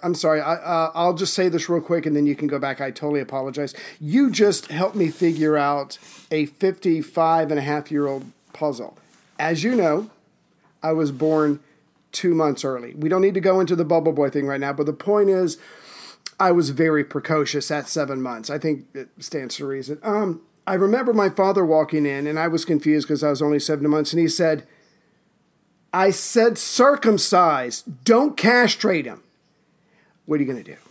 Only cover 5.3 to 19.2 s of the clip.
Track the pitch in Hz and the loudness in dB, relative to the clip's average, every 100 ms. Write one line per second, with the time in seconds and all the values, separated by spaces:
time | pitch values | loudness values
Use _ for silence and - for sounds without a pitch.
5.3 | 160 156 151 143 143 139 - - - - | 2 2 2 2 -2 -4 -14 -20 -20 -6
6.3 | 156 147 - 190 185 185 160 147 170 160 | -4 -4 -2 -2 0 0 0 -2 0 2
7.3 | 165 151 151 139 147 147 147 143 135 127 | 2 2 -2 -2 -4 -4 -2 -2 -4 -10
8.3 | - _ - 202 120 107 - _ _ _ | -20 _ -6 -4 -4 -10 -16 _ _ _
9.3 | - 156 165 208 247 165 156 220 _ _ | -6 -4 -2 0 2 2 0 -2 _ _
10.3 | _ _ _ _ _ 156 160 147 131 156 | _ _ _ _ _ -4 -2 -2 0 0
11.3 | 156 151 143 _ _ _ _ _ - 180 | 2 2 -2 _ _ _ _ _ -4 0
12.3 | 165 151 127 135 123 120 151 156 185 196 | 2 2 -2 -6 -8 -10 -6 -2 2 2
13.3 | 190 185 185 175 170 156 165 160 147 139 | 2 2 2 2 0 2 2 2 0 0
14.3 | 147 139 139 139 143 147 151 202 208 196 | 0 -4 -4 -4 -4 -4 -4 0 2 4
15.3 | 185 175 - - - - - - - - | 2 0 -4 -14 -20 -20 -20 -20 -18 -12
16.3 | - 185 175 143 139 160 151 147 147 - | 0 2 4 2 2 2 2 0 -6 -2
17.3 | 156 143 143 - 147 131 165 143 131 127 | -2 0 -2 -4 -4 -4 -4 -4 -4 -8
18.3 | 120 117 135 160 143 - 135 127 - | -8 -10 -6 -4 -4 -8 -18 -18 -16